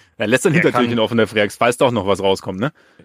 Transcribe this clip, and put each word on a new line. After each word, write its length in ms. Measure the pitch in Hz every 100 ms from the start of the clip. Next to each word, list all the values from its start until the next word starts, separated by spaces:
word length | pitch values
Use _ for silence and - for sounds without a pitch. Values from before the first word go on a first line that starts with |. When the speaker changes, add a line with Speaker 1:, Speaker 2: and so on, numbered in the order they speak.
| _ -
Speaker 1:
Er 100 | 107
lässt 180 | 123
dann 80 | 196
Speaker 2:
er 80 | 160
Speaker 1:
Hintertürchen 300 | 160 123 120 120
Speaker 2:
kann 20 |
Speaker 1:
offen, 180 | 110 117
der 100 | 107
Freaks, 320 | 107 104 -
weiß 160 | 120 -
doch 160 | 131
noch, 120 | 117 92
was 120 | 95
rauskommt, 380 | 98 95 - 92
ne? 140 | 135 _ _ _